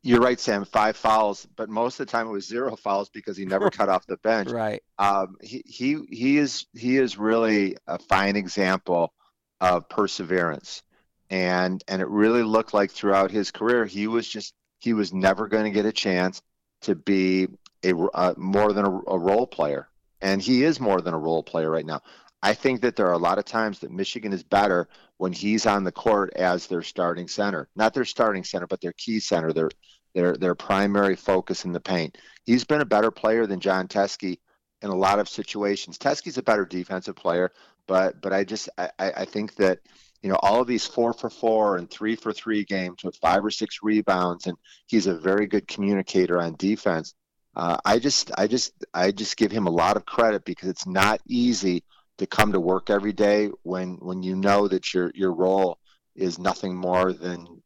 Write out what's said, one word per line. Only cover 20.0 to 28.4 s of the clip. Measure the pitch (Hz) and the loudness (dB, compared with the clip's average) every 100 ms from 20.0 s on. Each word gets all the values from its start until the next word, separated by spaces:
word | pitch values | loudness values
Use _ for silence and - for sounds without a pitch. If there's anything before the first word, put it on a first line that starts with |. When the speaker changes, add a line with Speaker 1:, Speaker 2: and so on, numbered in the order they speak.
| _ _ | _ _
Speaker 1:
And | 98 98 | -2 0
he | 104 127 | 2 2
is | 151 139 | 2 2
more | 117 92 | 0 0
than | 85 | 0
a | 82 | -4
role | 78 82 | -2 -2
player | - 85 78 | -2 -2 0
right | 80 78 | -2 -4
now. | 73 - - _ _ | -8 -10 -20 _ _
I | - | -2
think | - 139 123 | 0 0 2
that | 120 | 0
there | 107 92 | 2 2
are | |
a | 87 | 2
lot | 107 107 | 2 0
of | |
times | - 113 110 98 | -2 -2 -2 -4
that | 65 | -10
Michigan | 90 98 120 107 | -6 -6 -6 -6
is | 95 | -6
better | - 98 101 87 85 - _ _ | 0 2 4 2 -2 -10 _ _
when | 92 | -6
he's | 85 101 107 110 | -2 0 0 2
on | 101 | 0
the | 92 | -2
court | - 113 104 95 - | -2 0 2 0 0
as | 90 90 - | 0 0 -2
their | 87 | -6
starting | 82 - 87 87 87 | -6 -4 -2 -2 -8
center. | - 101 87 69 | -4 -2 -4 -8
Not | - 110 | 0 0
their | 139 | 0
starting | 120 - 113 98 | -4 0 0 0